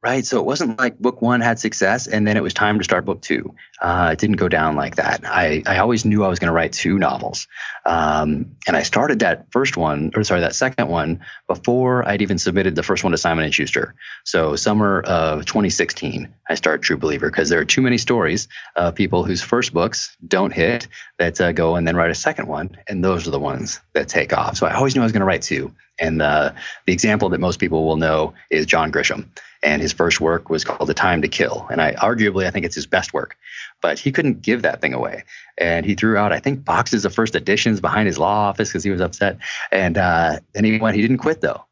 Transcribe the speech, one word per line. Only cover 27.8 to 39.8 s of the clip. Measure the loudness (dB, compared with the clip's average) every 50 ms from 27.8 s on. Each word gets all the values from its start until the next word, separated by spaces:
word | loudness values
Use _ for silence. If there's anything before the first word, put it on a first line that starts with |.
| 2
will | 2 2 2
know | 2 2 2 2 0 0 -4 -12 -6 _
is | 0 0 2
John | 2 2 2 2 2
Grisham. | 0 0 0 0 -2 -4 -8 -16 _ -20 -20 -20 -12 _ 0
And | 2 2 2
his | 0 -2 0
first | 2 2 2 2 2
work | 2 2 2 0 0 -2
was | -4 -4 -2
called | -4 -4 -2 -2 -2
A | 0
Time | 0 2 2 2 2
to | 0 -2
Kill. | 0 0 0 0 -2 -4 -6 -4
And | -2 0
I, | 0 0 0
arguably, | 0 0 0 2 2 2 2 2 0 -2 0
I |
think | -2 -2 -4
it's | -4 -6
his | -6 -4 0
best | 0 0 0 0 -4
work. | -6 -6 -6 -12 _ _ -20 -18 -16 -18 -18 -12 _
But | -2 -2 -2 0
he | -2 -2
couldn't | 0 2 2 2 0 0
give | 0 0 0 2 0
that | -2 -2 0
thing | -2 -4 -2
away. | -2 -4 -4 -6 -10 -14 _ -20 -20 -20 -18 _ -2
And | 0 0 0 0 0
he | -2 -2
threw | 2 2 2 2 4
out, | 2 2 0
I | 0
think, | -2 -4 -4 -4 -2
boxes | -2 0 0 0 0 0 0 0
of | 0 0
first | 0 -2 0 0
editions | -2 0 0 0 2 2 2 0 0
behind | 0 0 0 2 0 0
his | 0 0
law | 0 2 2 2 2 0
office | 0 -2 -4 -4 -2
'cause | -4 -2
he | -2
was | 0 0
upset. | -2 -2 -2 0 -2 -2 -2 -4 -10 -12 -10 -10 -6 -2
And, | 0 0